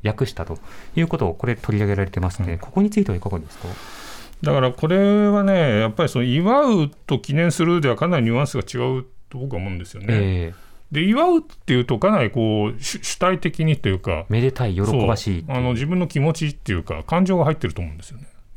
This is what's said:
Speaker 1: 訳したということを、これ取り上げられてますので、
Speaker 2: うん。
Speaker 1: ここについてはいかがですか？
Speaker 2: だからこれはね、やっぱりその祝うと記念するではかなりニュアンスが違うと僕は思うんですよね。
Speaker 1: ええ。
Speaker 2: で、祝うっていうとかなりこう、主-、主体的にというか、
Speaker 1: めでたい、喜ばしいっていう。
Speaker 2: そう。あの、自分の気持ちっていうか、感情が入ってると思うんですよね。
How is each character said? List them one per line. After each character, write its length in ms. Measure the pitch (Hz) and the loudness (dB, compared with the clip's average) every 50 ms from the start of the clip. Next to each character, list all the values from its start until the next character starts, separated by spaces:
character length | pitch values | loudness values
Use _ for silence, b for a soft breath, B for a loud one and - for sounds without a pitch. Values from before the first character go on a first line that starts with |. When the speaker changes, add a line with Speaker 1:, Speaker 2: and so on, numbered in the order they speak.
| - | -4
Speaker 1:
訳 220 | 107 107 - 135 | -4 -2 0 -2
し 80 | - - | -4 -4
た 140 | - 85 | -6 -8
と 100 | - 80 - B B B B B B B | -8 -8 -10 B B B B B B B
い 60 | 160 165 | 0 0
う 60 | 165 | 0
こ 100 | 170 156 | 0 0
と 100 | - 92 | 0 -2
を、 60 | - | -2
こ 120 | - - | -2 -2
れ 100 | 120 117 | -2 -2
取 200 | - - - 107 | -2 -2 -2 0
り 80 | 101 107 | 2 2
上 40 | 101 | 2
げ 80 | 101 | 2
ら 80 | 98 98 | 0 0
れ 40 | 95 | -2
て 80 | - 92 | -2 -2
ま 120 | 90 90 | -2 -2
す 100 | - - | -2 -2
の 60 | 92 | -4
で、 80 | 87 85 | -4 -4
Speaker 2:
う 20 | |
ん。 20 | 85 | -6
Speaker 1:
こ 120 | - - | -8 -4
こ 100 | - 190 | 0 2
に 80 | 202 208 | 2 2
つ 100 | 214 214 | 2 2
い 60 | 196 | 2
て 60 | - | 2
は 60 | 98 87 | 0 -2
い 20 | |
か 80 | - 98 | -2 -4
が 100 | 95 85 | -6 -6
で 120 | 76 76 | -8 -10
す 80 | - - | -14 -14
か？ 100 | - 85 92 B B B B B B B B B B B B - - | -12 -12 -12 B B B B B B B B B B B B -4 -2
Speaker 2:
だ 100 | 147 143 | 0 2
か 80 | 139 | 2
ら 120 | 127 127 123 | 2 2 0
こ 140 | - - | 0 0
れ 420 | 156 180 196 202 202 208 208 208 208 | 2 2 4 4 4 4 4 4 4
は 160 | 202 202 196 | 4 4 4
ね、 360 | 196 196 185 160 135 107 104 | 4 4 4 4 4 4 4
や 80 | 110 110 | 2 2
っ 40 | - | 2
ぱ 120 | - 165 | 0 0
り 40 | 139 | 0
そ 120 | - 131 | 2 0
の 40 | 123 | 2
祝 600 | 127 120 151 175 208 247 285 302 262 220 180 151 | 2 2 2 4 4 4 4 4 4 4 4 2
う 60 | 139 - - - | 0 -2 -8 -4
と 120 | - 143 120 | -2 -2 -2
記 160 | - - 139 | -2 -2 0
念 180 | 160 170 170 - | 2 2 2 2
す 100 | - 160 | 2 2
る 200 | 170 175 175 151 | 2 2 2 2
で 80 | 131 | 2
は 60 | 113 | 2
か 120 | - 160 175 | 2 2 0
な 120 | 180 143 | 2 2
り 40 | 117 | 2
ニ 80 | 113 117 | 2 2
ュ 60 | 127 | 2
ア 60 | 147 | 0
ン 20 | |
ス 100 | 135 - | 0 -2
が 60 | 123 98 | -4 -6
違 380 | - - 123 123 131 131 131 | -4 -4 -4 -2 -2 -2 -4
う 40 | 127 - - - - - | -6 -8 -14 -20 -18 -14
と 100 | - 127 | -12 -10
僕 140 | 131 135 113 | -8 -6 -6
は 60 | 98 | -6
思 100 | 92 98 | -6 -6
う 40 | 95 | -6
ん 40 | 87 | -8
で 60 | 85 | -10
す 100 | - - | -12 -14
よ 60 | 98 | -8
ね。 60 | 95 107 | -2 0
Speaker 1:
え 460 | 113 104 98 95 92 90 85 82 92 | 2 2 2 2 0 0 -2 -4 -8
え。 0 | b b b b b b - | b b b b b b -6
Speaker 2:
で、 120 | 143 151 175 | -2 0 2
祝 200 | 196 220 277 330 | 2 4 4 4
う 120 | 359 349 330 | 4 4 2
っ 20 | |
て 340 | 320 - - - - - 127 | 2 -2 -10 -10 -2 2 2
い 60 | 123 | 2
う 40 | 123 | 2
と 140 | - 127 107 | 2 0 2
か 120 | - 196 | 2 2
な 120 | 220 175 123 | 4 4 2
り 80 | 104 | 0
こ 420 | - 123 113 110 107 107 104 107 - | 0 0 2 2 2 2 0 0 -2
う、 80 | - - | -4 -6
主-、 160 | - - - - | -6 -8 -6 -6
主 140 | - - | -8 -4
体 220 | - 180 180 190 - | 0 0 0 2 2
的 260 | - 165 - - 160 | 0 -2 -2 0 2
に 100 | 160 147 | 2 2
と 140 | - - 110 | 2 2 0
い 20 | 95 | 0
う 60 | 92 | 0
か、 260 | - 98 85 78 85 - | -2 -4 -4 -4 -2 -2
Speaker 1:
め 100 | 104 113 | 0 2
で 100 | 123 131 | 2 2
た 160 | 131 - 127 | 2 0 -2
い、 80 | 107 90 | 0 0
喜 60 | 92 101 107 120 127 104 | 2 2 2 2 2 2
ば 100 | 110 110 | 2 2
し 240 | 104 - 110 95 85 | 0 0 -2 -2 -2
い 0 | |
っ 40 | 82 | -2
て 60 | 78 | -4
い 20 | 131 | -2
う。 20 | |
Speaker 2:
そ 0 | |
う。 20 | |
あ 40 | 123 | -2
の、 120 | 127 127 123 | 0 0 0
自 120 | 113 139 | 0 -2
分 140 | 151 180 185 | 0 0 0
の 80 | 175 | 0
気 140 | - - 143 | 0 0 0
持 120 | 139 160 156 | 2 2 0
ち 140 | - 156 147 | 0 -2 -4
っ 40 | 143 | -4
て 180 | - - - 98 | -6 -4 -2 -2
い 40 | |
う 60 | 82 - | -2 -2
か、 200 | - 85 78 - | -4 -8 -8 -4
感 220 | - 160 175 190 | -2 2 2 4
情 140 | 185 190 175 | 4 4 2
が 60 | 151 | 2
入 100 | 143 156 | 2 2
っ 20 | |
て 100 | - - | 0 -2
る 60 | 95 - | -4 -4
と 80 | - | -4
思 100 | 87 78 | -6 -8
う 40 | 76 | -8
ん 20 | |
で 60 | 82 - | -12 -14
す 80 | - | -16
よ 80 | - 117 | -16 -16
ね。 80 | - - - - - - - | -16 -18 -18 -20 -20 -16 -10